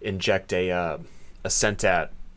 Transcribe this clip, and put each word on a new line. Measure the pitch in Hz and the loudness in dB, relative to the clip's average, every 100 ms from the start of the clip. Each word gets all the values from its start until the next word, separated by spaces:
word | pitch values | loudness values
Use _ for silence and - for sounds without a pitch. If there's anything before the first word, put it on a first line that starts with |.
inject | 107 95 107 98 - | -6 -2 2 2 2
a, | 90 92 | 0 2
uh, | 90 85 76 80 - - - 110 | 2 0 -4 -8 -14 -16 -8 0
a | |
sent | - 107 104 101 | 2 2 2 4
at | 87 78 - - | 4 2 -6 -12